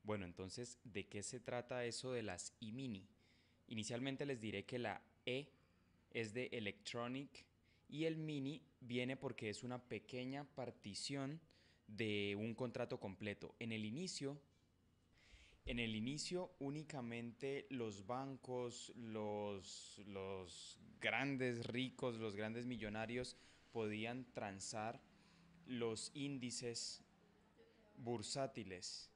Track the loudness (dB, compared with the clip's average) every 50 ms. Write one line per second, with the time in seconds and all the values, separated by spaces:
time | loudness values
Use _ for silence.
0 | 2 2 0 0 0 -4 -4 -6 -6 -4 -4 -6 -6 -6 -8 -12 -12 -4 -4 -4
1 | -4 -2 -4 -4 -4 -4 -6 -4 -4 0 -2 -2 0 0 0 2 2 2 0 0
2 | 0 2 2 2 2 0 -2 -2 -4 -6 -6 _ -6 -4 -2 -2 0 0 0 -2
3 | -4 -10 -18 -20 -20 -20 -20 -20 -20 -20 -20 -20 -8 -2 -2 0 0 2 0 2
4 | 2 2 2 2 2 2 2 0 0 0 0 0 0 0 0 2 2 2 0 -2
5 | -6 -14 -20 -4 0 0 0 0 0 -4 -16 -20 -20 -20 -20 -20 -20 -20 -20 -20
6 | -20 -4 0 0 0 2 2 0 0 0 0 0 0 0 -2 -2 -8 -4 0 0
7 | 0 2 0 -2 -2 -6 -10 -16 -18 -18 _ -20 -20 -20 -20 -20 -14 -6 0 4
8 | 4 4 4 4 0 0 2 2 0 0 -2 -4 -8 -16 -18 _ -4 0 2 4
9 | 4 4 2 0 0 -2 -2 2 0 0 0 0 -2 -2 -2 -4 -4 -4 -4 -4
10 | -4 -4 -4 -2 0 0 -2 -2 -4 -4 -4 -2 -2 -2 -4 -6 -8 -6 -4 -2
11 | 0 0 2 2 2 0 0 -4 -8 -16 -20 -20 -20 -20 -20 -20 _ -10 0 2
12 | 4 6 6 6 6 4 4 4 2 0 2 2 0 0 2 0 0 2 0 -2
13 | -2 -4 -4 0 0 0 0 0 -4 -10 -6 -4 -2 0 2 2 2 2 2 0
14 | 0 0 0 0 0 0 -2 -4 -10 -18 -20 -20 -20 -20 -20 -20 -20 -20 -20 -20
15 | -20 -20 -20 -20 -20 -20 -20 -20 -20 -20 -20 -8 -4 -2 2 2 2 2 2 2
16 | 2 2 0 0 0 0 0 0 0 -2 -4 -4 -2 -2 -2 -2 -4 -4 -4 -4
17 | -2 -2 -2 -2 -4 -6 -6 -2 -2 0 0 0 -2 -2 -2 0 0 0 -2 -4
18 | -4 -2 0 0 0 -2 -4 -6 -4 -2 0 0 0 0 -2 -4 -10 -10 -8 -8
19 | -6 -2 0 0 2 2 2 2 2 0 0 -2 -4 -8 -10 -10 -10 -12 -12 -12
20 | -10 -4 -2 -2 0 0 0 -2 -2 -6 -8 -10 -12 -12 -14 -14 -16 -18 -10 2
21 | 2 4 6 6 4 4 4 4 4 4 4 2 0 2 4 4 2 2 2 2
22 | 2 2 2 2 0 0 2 2 0 2 0 0 0 0 0 0 0 0 2 0
23 | 0 2 2 0 0 0 -4 -12 -16 -20 -20 -20 -20 -2 2 2 4 4 4 2
24 | 2 2 0 -2 -4 -4 -2 -2 0 0 -2 -2 -4 -2 0 0 0 0 -2 -4
25 | -10 -18 -20 -20 -20 -20 -20 -20 -20 -20 -20 -16 -6 -2 2 4 4 4 4 2
26 | -2 -4 -2 -2 0 0 0 0 0 -2 -2 0 -2 0 0 0 -2 -2 -4 -8
27 | -12 -20 -20 -20 -20 -20 -20 -20 -20 -20 -20 -20 -20 -20 -20 -20 -20 -18 -12 -6
28 | -2 0 0 0 0 0 0 0 0 0 -2 -4 -4 -4 -6 -6 -4 -6 -6 -8
29 | -10 -12 -16